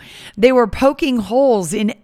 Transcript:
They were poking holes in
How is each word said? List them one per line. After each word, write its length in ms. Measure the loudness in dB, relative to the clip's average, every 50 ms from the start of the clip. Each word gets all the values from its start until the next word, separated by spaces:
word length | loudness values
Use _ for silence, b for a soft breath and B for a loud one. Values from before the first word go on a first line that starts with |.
| B B B B B B B 2
They 160 | 2 4 4
were 140 | 4 2 0
poking 500 | -2 0 0 0 0 0 -2 -4 -2 -4
holes 560 | -4 -2 0 0 2 2 2 0 -2 -4 -4
in 200 | -4 -4 -4 -4 -6